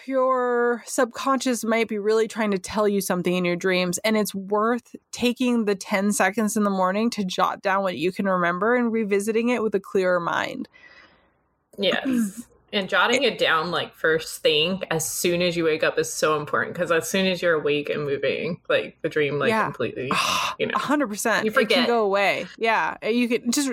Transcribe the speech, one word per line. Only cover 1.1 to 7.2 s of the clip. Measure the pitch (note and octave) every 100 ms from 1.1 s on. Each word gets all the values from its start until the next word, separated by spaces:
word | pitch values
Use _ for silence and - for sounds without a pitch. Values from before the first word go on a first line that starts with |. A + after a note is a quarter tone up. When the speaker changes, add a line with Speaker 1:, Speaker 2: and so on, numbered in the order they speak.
| - C4+ C4+ B3+ A#3
Speaker 1:
might | A3 A3+ A3
be | G#3+
really | G#3 A3 A3
trying | A3 G#3+
to | G3
tell | - G#3+ G#3
you | G3+
something | F#3+ F3+ F3
in | F3+
your | F3 F3
dreams, | F#3+ F3+ F3+ F3
and | A3 G#3+
it's | G3+
worth | G3 F#3+ G#3 A3+ A#3+ _ - -
taking | - B3 A#3+ B3 A#3+ G#3
the |
ten | G3 - G3+ G3+
seconds | G#3 F#3+ G#3 G#3+ G#3+
in |
the | G3+
morning | F#3+ F#3 G3+ A#3
to | -